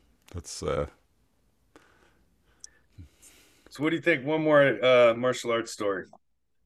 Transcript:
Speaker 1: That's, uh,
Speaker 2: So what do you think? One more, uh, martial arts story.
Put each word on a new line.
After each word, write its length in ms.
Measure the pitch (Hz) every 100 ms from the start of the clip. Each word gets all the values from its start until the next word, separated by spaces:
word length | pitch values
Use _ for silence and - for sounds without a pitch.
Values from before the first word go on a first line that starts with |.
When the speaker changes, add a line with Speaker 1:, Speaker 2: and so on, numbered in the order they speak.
| _ _ -
Speaker 1:
That's, 320 | 87 - -
uh, 240 | 78 73 73 - _ _ _ _ _ _ _ _ _ _ _ _ _ _ _ _ - _ _ - - _ - _ _ _ -
Speaker 2:
So 120 | -
what 80 | 156
do 60 | 165
you 60 |
think? 240 | 170 151 135
One 160 | 156
more, 420 | 156 147 139 -
uh, 300 | 127 123 120
martial 380 | 117 127 120 117
arts 200 | 113 113
story. 320 | - 104 95 - - _ _ _ _